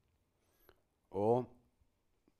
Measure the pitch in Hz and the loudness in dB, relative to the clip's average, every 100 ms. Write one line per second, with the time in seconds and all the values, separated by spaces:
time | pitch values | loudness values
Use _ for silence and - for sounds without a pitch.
0 | _ _ _ _ _ _ - _ _ _ | _ _ _ _ _ _ -20 _ _ _
1 | _ 95 107 120 117 - _ _ _ _ | _ -2 2 0 -2 -12 _ _ _ _
2 | _ _ _ _ | _ _ _ _